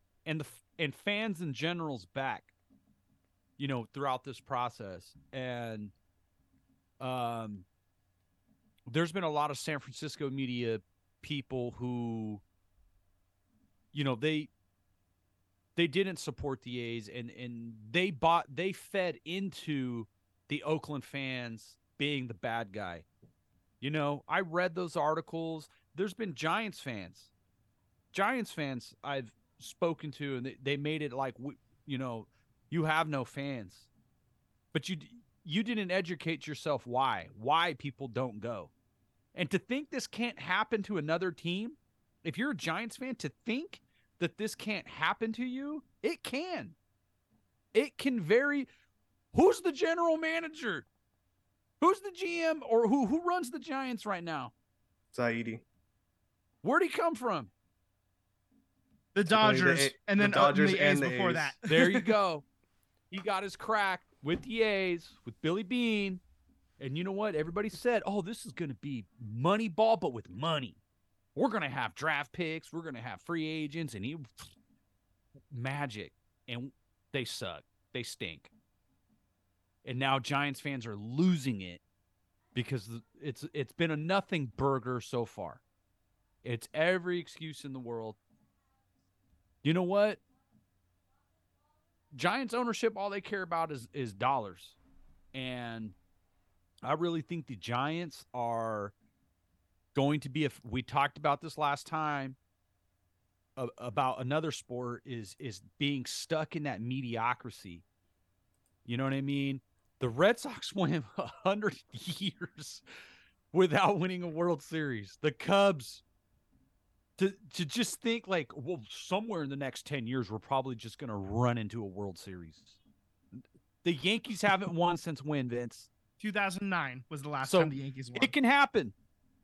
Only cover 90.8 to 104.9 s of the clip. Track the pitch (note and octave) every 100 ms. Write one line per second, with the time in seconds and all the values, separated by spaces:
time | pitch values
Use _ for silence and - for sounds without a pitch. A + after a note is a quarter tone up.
90.8 | _ _ _ _ _ _ _ _ _ _
91.8 | _ _ _ C3 F3 A#3+ A#3+ A#3 A#3+ -
92.8 | A3+ G#3 G3+ G3+ - G3+ F3+ E3 D#3+ C3+
93.8 | A#2 C#3+ A#2+ G2 B2 C3+ G2+ E2 - _
94.8 | _ - - - _ C3 B2+ B2 A#2+ A2+
95.8 | G#2+ - _ _ _ _ _ _ _ _
96.8 | B2 D#3 E3+ E3 - E3+ C3+ G#2 A#2 A#2+
97.8 | C#3+ E3 E3+ - - B2 A#2 A#2 A2+ G#2+
98.8 | G2+ - _ _ _ _ _ _ _ _
99.8 | _ C#3+ C#3 D3+ C3+ C#3+ C#3+ - B2 B2+
100.8 | A#2 C#3 C#3+ D3 D3+ C#3+ D#3+ D3+ D3 C#3+
101.8 | - D#3 D3+ C#3+ C3+ C3 _ _ _ _
102.8 | _ _ _ _ _ _ _ - A#2+ -
103.8 | A#2+ A2 C3 - B2+ D#3 D#3+ - - B2
104.8 | A#2+